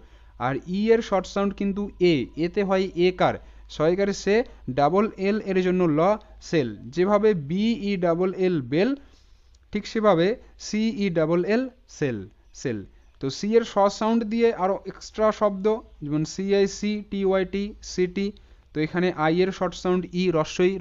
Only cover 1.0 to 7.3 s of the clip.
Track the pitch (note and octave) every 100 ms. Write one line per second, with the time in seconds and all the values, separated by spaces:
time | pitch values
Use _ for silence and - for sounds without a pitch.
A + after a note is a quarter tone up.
1 | A3 G3 F#3 G3+ G3+ - G3+ G3 G3+ -
2 | F3+ D3+ A2+ - F3 G#3 F#3+ F#3+ F#3+ D#3
3 | F3+ F3+ D#3+ G#2 - - - - D#3 F#3
4 | G3+ F#3+ - G#3+ C4 - - B2+ C#3+ F#3+
5 | G#3+ - G3 G#3+ G3 F#3 F#3 F#3 F3 D3
6 | F3 G#3+ - - - E3 A#2+ G#2 A2+ D3+
7 | F#3 G#3 G#3+